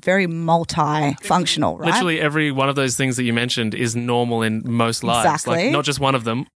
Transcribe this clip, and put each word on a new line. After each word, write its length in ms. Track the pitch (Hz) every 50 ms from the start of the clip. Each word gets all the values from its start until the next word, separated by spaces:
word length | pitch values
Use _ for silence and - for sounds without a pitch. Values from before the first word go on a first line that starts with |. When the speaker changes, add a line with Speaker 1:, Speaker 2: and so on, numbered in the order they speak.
| -
Speaker 1:
very 220 | 175 185 196 190 170
multifunctional, 1500 | 165 165 165 165 165 170 165 - - 170 151 143 151 151 147 143 139 - - - 170 180 180 175 - 156 147 82 80 87
right? 140 | - 165 175
Speaker 2:
Literally 260 | 233 190 175 160 156
every 320 | 156 147 147 156 151 147
one 180 | 135 135 135 139
of 60 | 135
those 200 | 139 135 131 120
things 220 | - 135 131 123 123
that 60 | 123
you 100 | 117 117
mentioned 420 | 117 120 123 - 123 113 107 104
is 200 | - 123 117 110
normal 460 | 120 120 123 120 120 120 120 117 113
in 220 | 113 110 110 110 -
most 380 | 127 117 117 117 113 113 - -
lives. 220 | 117 117 117 110
Speaker 1:
Exactly. 400 | - 147 - - 123 117 165 185
Speaker 2:
Like, 60 | 262
not 140 | 151 143 139
just 140 | 147 139 135
one 160 | 139 135 135
of 80 | 127 110
them, 240 | 117 113 127 147 - _